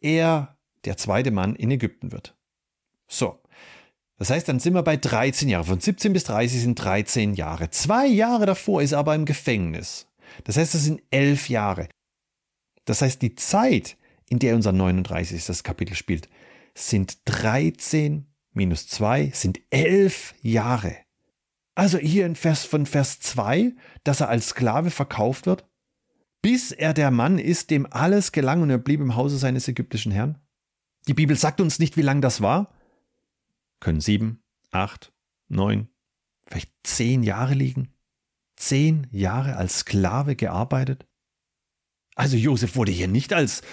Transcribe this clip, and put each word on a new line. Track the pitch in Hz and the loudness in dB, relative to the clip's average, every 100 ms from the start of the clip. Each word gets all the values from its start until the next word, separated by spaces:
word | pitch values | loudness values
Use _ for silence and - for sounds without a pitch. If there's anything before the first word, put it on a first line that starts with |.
er | 147 160 165 160 139 _ _ _ | -2 2 2 0 -2 _ _ _
der | - 95 | -8 -4
zweite | - 98 131 | 0 0 2
Mann | 101 95 | 0 0
in | 107 113 | -2 -2
Ägypten | 135 117 - - | 0 -2 -6 -12
wird. | - - _ _ _ _ _ _ _ - | -12 -16 _ _ _ _ _ _ _ -12
So, | - 113 - _ - - - _ _ _ - | -4 -4 -6 _ -20 -20 -20 _ _ _ -8
das | 98 | -2
heißt, | 147 165 | -2 0
dann | 127 | -2
sind | 180 | 2
wir | 175 | 2
bei | 165 - | 2 0
dreizehn | - 113 131 - 143 | 0 0 0 0 0
Jahren. | 92 | 0
Von | 82 92 | 0 -2
siebzehn | - 185 214 | 0 0 0
bis | 185 | 0
dreißig | - 107 120 123 | 0 0 0 0
sind | 120 | 0
dreizehn | 117 98 98 107 123 104 | -2 -2 -2 0 0 0
Jahre. | 95 78 80 80 | -2 -4 -4 -4
Zwei | - 147 226 277 | -2 0 2 4
Jahre | 208 226 240 202 | 4 2 2 2
davor | 185 - 180 | 0 0 0
ist | 143 | 2
er | 143 | 0
aber | 147 | 2
im | 156 | 0
Gefängnis. | 151 143 - 110 85 80 - - - _ - - | 0 -2 0 0 -2 -4 -8 -12 -16 _ -20 -16
Das | - 104 | -4 0
heißt, | 165 | 2
das | 165 | 2
sind | 147 156 - | 0 -2 -2
elf | 135 139 143 - | 2 2 2 0
Jahre. | 117 104 90 82 _ _ _ _ _ _ _ _ _ | -2 -2 -2 -8 _ _ _ _ _ _ _ _ _
Das | - - | -4 0
heißt, | 135 - | 0 0
die | 131 - | -4 -2
Zeit, | - 196 254 143 - - _ _ - | 0 2 2 2 -2 -16 _ _ -4
in | 123 | 0
der | 131 113 | 2 2
unser | 104 | 2
neununddreißigstes | 95 92 92 90 87 87 87 - 87 | 2 2 0 -2 -4 -6 -6 -6 -6
Kapitel | - 85 87 | -6 -6 -6
spielt, | 90 - 80 - _ - - _ | -8 -4 -6 -6 _ -20 -20 _
sind | - - 107 95 - | -8 -2 0 -2 -6
dreizehn | - - 110 127 160 - - 156 147 151 143 _ _ | -6 -2 0 2 0 -2 -2 0 0 -4 -8 _ _
minus | - 92 80 - | -2 0 0 -4
zwei | - 107 135 143 | -2 0 0 -2
sind | - 92 90 - | -2 -2 -4 -4
elf | 135 165 190 196 - - - | 0 2 4 4 0 -8 -8
Jahre. | 117 113 113 123 92 - _ _ _ _ _ _ _ - | -2 0 0 -2 -4 -8 _ _ _ _ _ _ _ 0
Also | 196 175 | 2 2
hier | 151 190 | 2 2
in | 175 160 | 2 0
Vers, | 165 151 | 0 0
von | - 156 143 | 0 -2 0
Vers | 147 135 - | 0 0 -2
zwei, | - 127 104 147 240 - - - | -4 -2 0 2 0 -2 -20 -8
dass | - 135 | -2 0
er | 135 | 2
als | 117 - | 0 -2
Sklave | - 120 123 170 | -2 0 0 -2
verkauft | - 135 - 107 131 - | -2 -4 -2 -2 -2 -2
wird, | 185 - _ _ _ _ _ _ _ | -2 -4 _ _ _ _ _ _ _
bis | 202 247 - | 2 2 0
er | - 156 | -4 -2
der | 151 143 | 2 4
Mann | 120 135 185 | 4 4 2
ist, | 135 165 - | 2 -2 0
dem | 151 139 | 0 0
alles | 117 160 202 - | 0 2 2 2
gelang | - 131 165 | 0 2 2
und | 151 | 2
er | 127 | 2
blieb | 131 147 | 2 0
im | 135 113 | 0 0
Hause | 139 139 | 0 0
seines | 135 127 - | 0 -2 -4
ägyptischen | 120 - 110 113 | -6 -4 -4 -2
Herrn. | 98 127 151 _ _ _ _ _ _ - | -2 -2 -6 _ _ _ _ _ _ -4
Die | |
Bibel | 123 151 139 | 0 2 2
sagt | 156 147 | 0 2
uns | 170 - | 0 2
nicht, | 160 - | 0 2
wie | |
lang | 143 143 | 2 2
das | 151 - | 2 2
war. | 104 160 202 _ _ _ _ _ _ _ _ _ _ _ | 2 2 0 _ _ _ _ _ _ _ _ _ _ _
Können | - 78 | -2 -2
sieben, | 76 104 110 113 _ _ _ | 0 0 0 -6 _ _ _
acht, | 92 101 - - _ _ _ - | -4 -4 -6 -20 _ _ _ -8
neun, | 95 98 104 110 _ _ _ _ _ - | -2 0 -2 -4 _ _ _ _ _ -14
vielleicht | 92 - _ | -14 -14 _
zehn | - - 120 127 | -2 0 0 0
Jahre | 110 98 127 | 0 -2 -2
liegen. | 139 131 131 127 _ _ _ _ _ _ | 0 -2 -4 -8 _ _ _ _ _ _
Zehn | - - 139 156 160 131 | -6 0 2 2 2 -2
Jahre | 101 95 117 135 92 | -2 -2 0 -4 -4
als | 92 - | -2 -2
Sklave | - 101 90 117 143 135 | -2 0 2 0 -2 -2
gearbeitet. | 101 87 123 131 131 131 - _ _ _ _ _ _ _ _ _ _ | -2 -2 -2 -2 -2 -6 -10 _ _ _ _ _ _ _ _ _ _
Also | - 135 123 | -2 0 2
Josef | 127 123 113 131 | 2 2 0 0
wurde | 104 | 0
hier | 87 92 | 0 0
nicht | 110 - | 0 0
als, | 180 123 - - | 0 0 -2 -10